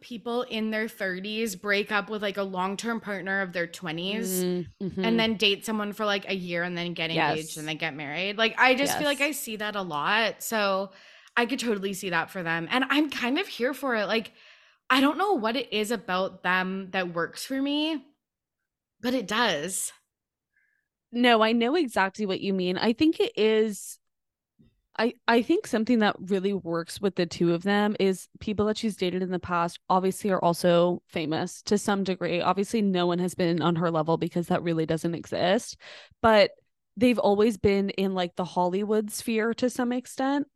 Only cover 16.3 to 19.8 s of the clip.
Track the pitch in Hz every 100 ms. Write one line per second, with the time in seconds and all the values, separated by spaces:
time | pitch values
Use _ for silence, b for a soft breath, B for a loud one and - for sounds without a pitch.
16.3 | 180 180 185 185 190 190 190 180 170 165
17.3 | - - 269 277 285 311 320 - _ _
18.3 | _ _ _ _ _ _ _ 240 254 185
19.3 | 214 240 160 160 190